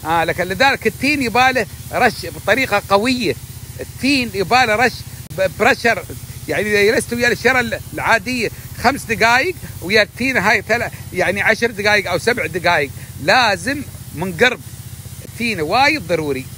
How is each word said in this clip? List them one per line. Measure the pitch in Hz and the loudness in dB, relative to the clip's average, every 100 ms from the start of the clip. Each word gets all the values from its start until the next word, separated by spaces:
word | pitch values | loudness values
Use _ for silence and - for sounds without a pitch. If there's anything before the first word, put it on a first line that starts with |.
| 156 | 0
آه، | 170 | 0
لكن | 165 160 | 2 0
لذلك | 175 190 269 247 220 | -2 2 2 4 -2
التين | - 269 294 | 0 0 2
يباله | 240 220 262 254 190 - - | 2 4 4 2 -2 -8 -6
رش | 165 233 - 170 | 2 2 0 -10
بطريقة | 156 - 226 262 202 - | -6 0 0 2 -2 2
قوية، | 196 240 247 190 - - - - - | 2 2 0 0 -2 -8 -14 -14 -12
التين | 135 - 254 277 233 | -12 -2 0 2 0
يباله | 196 170 240 240 214 | -4 2 4 4 4
رش | 240 - - - - - | 2 0 -14 -14 -12 -2
ب-، | 190 - | -2 2
برشر، | 214 - 233 196 147 131 - - - | 2 4 2 0 -4 -12 -12 -12 -4
يعني | 151 208 | -2 0
إذا | 208 202 269 | 4 4 2
جلست | - | -2
ويا | 240 240 | 0 0
الشيرة | 202 233 262 | 2 2 2
ال-، | 233 180 - | 0 -4 -8
العادية | - 143 226 196 254 196 - - - | -4 2 2 2 -2 -4 -6 -14 0
خمس | 233 277 | 0 0
دقايق، | - 208 226 240 320 - - - | -4 2 4 4 2 -4 -12 -10
ويا | 175 214 | 2 2
التين | 208 - 254 247 | 2 0 -2 2
هاي | 185 220 | 2 2
تلا-، | 185 233 220 - - | 2 -2 -2 -8 -8
يعني | 180 170 202 | -2 0 2
عشر | 190 220 233 | 2 2 0
دقايق | 202 208 208 180 | 0 2 2 2
أو | 175 | 0
سبع | - - 160 | 0 0 -2
دقايق، | 170 170 170 143 - - - | 0 2 2 0 -6 -14 -4
لازم | 143 240 233 190 220 285 - - - 143 | 2 4 4 2 -2 -4 -8 -12 -12 -6
من | 185 160 | -6 2
قرب. | 247 247 - - - - - - - | 2 2 -12 -16 -16 -16 -16 -16 -16
التين | - 233 196 | -6 -4 -2
وايد | 151 220 285 302 165 | 0 4 4 2 0
ضروري. | 170 151 131 131 | -2 0 -4 -6